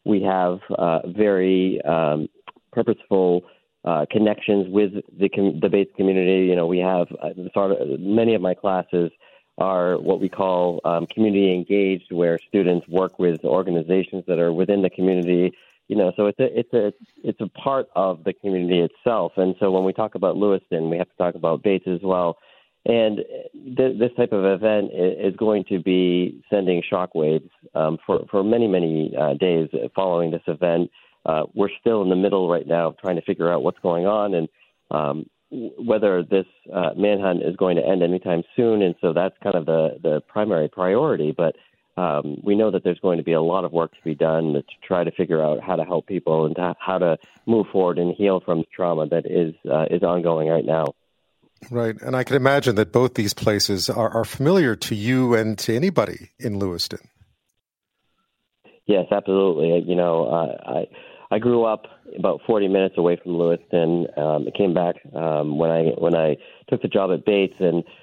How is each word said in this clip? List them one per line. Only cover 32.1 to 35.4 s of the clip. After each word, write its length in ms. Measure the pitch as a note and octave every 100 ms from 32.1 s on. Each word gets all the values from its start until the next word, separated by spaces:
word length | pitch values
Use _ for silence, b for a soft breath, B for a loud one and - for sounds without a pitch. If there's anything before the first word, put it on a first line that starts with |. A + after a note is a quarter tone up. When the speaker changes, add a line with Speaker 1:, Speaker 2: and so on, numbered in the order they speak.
| F#2
Speaker 1:
middle 320 | G2 F#2+ F2+
right 180 | E2+ C2+
now 220 | E2+ E2
of 100 | -
trying 180 | F#2+ F2
to 60 |
figure 300 | - F2 E2+
out 100 | E2+
what's 180 | D#2 -
going 260 | F#2 E2+ F#2
on 260 | G#2+ G#2
and, 160 | F2+ D#2+ b b b _
um, 360 | D#2 D2 D2+ - _